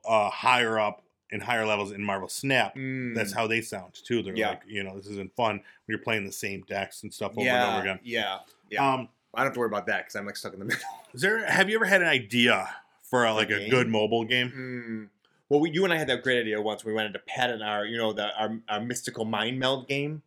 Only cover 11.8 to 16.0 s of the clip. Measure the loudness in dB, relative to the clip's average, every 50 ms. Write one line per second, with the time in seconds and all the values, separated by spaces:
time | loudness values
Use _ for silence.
11.8 | 4 4 4 6 6 4 2 2 0 0 2 6 6 6 6 4 2 -2 -8 -14
12.8 | -18 _ _ _ -4 0 2 4 4 4 4 4 2 2 2 0 2 4 4 4
13.8 | 4 4 2 2 2 4 2 2 2 2 0 0 0 -2 -4 -10 -10 -10 -10 -10
14.8 | -8 -8 -8 -10 -10 -12 _ _ _ _ _ _ _ 2 2 4 4 2 2 2
15.8 | 2 4 2 2